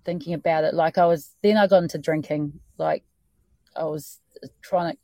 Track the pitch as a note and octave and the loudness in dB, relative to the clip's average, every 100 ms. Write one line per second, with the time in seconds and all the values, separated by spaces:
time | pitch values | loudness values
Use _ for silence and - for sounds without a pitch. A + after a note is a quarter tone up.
0 | - F3 D#3 D#3+ E3+ D#3+ D#3 E3 D#3+ F#3 | -8 -8 -6 -4 -2 0 0 0 0 4
1 | E3+ E3 - _ G#3 G#3+ G3 F#3 E3+ D#3 | 2 2 -4 _ 2 4 6 4 2 -4
2 | C#3+ D#3 C#3+ D3+ D3 D3 _ - D#3+ D#3 | -4 -4 -2 -4 -4 -8 _ -6 -4 -4
3 | _ _ _ _ _ _ _ - D#3+ D3+ | _ _ _ _ _ _ _ -8 -8 -8
4 | - - _ - C#3+ _ - F3+ E3+ - | -12 -20 _ -20 -20 _ -4 -2 -2 -6